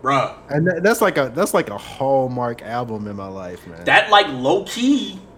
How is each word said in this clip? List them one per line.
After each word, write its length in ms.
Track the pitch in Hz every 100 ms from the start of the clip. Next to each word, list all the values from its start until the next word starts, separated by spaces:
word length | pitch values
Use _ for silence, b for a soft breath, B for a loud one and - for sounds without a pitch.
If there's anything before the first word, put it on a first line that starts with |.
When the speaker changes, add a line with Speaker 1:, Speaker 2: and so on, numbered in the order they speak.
Speaker 1:
Bruh. 320 | 131 139 104 - -
Speaker 2:
And 180 | 143 175
that, 160 | 165
that's 180 | 190 226
like 160 | 202 151
a, 120 | 131
that's 180 | 127 185
like 160 | 190 156
a 80 | 101
hallmark 840 | - - 135 135 127 123 120 117
album 440 | 101 120 120 110 104
in 80 | 101
my 120 | 98
life, 380 | 95 90 90 90
man. 180 | 82
Speaker 1:
That, 260 | 87 139 208
like, 160 | 208 165
low 360 | 131 131 190
key 560 | 190 233 254 285 202 - -